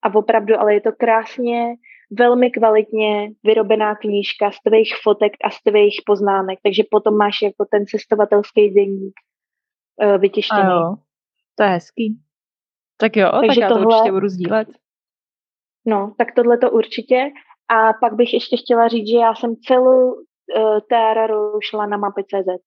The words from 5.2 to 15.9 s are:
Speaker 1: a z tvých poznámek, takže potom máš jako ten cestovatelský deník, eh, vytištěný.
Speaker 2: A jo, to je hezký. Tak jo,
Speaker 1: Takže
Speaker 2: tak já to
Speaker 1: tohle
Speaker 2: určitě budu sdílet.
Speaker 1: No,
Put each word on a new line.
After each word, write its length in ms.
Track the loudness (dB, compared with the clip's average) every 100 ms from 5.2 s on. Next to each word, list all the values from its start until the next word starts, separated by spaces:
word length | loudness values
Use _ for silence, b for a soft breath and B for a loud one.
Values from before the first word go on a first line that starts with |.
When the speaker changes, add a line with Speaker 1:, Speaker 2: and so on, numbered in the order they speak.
| 0 -2
Speaker 1:
a 60 | -8
z 120 | -4
tvých 340 | 0 2 2 0 -4
poznámek, 520 | -2 0 -2 -4 -4
takže 200 | -4 -2 0
potom 260 | 0 0 0
máš 260 | 0 0
jako 220 | -6 -4 -2
ten 160 | -2 -2
cestovatelský 840 | -8 -4 -2 2 0 0 0 2
deník, 400 | 2 0 -4 -10 -16 _ _ _ _ _ _ _ -4
eh, 160 | 0 2
vytištěný. 440 | 2 -2 -2 0
Speaker 2:
A 80 | 2
jo, 220 | 2 -2 -6 _ _ _ _ _
to 80 | -2
je 40 | -2
hezký. 480 | -2 -6 -8 -6 -6 _ _ _ _ _ _ _ _
Tak 160 | -2 2
jo, 140 | 2
Speaker 1:
Takže 140 | 2 2
Speaker 2:
tak 80 | 2
já 60 | 2
to 60 |
Speaker 1:
tohle 220 | 2 4 4
Speaker 2:
určitě 160 | 2
budu 160 | 0 -4
sdílet. 400 | -4 -4 -4 -6 -14 _ _ _ _ _ _ _ _ _ _
Speaker 1:
No, 280 | -4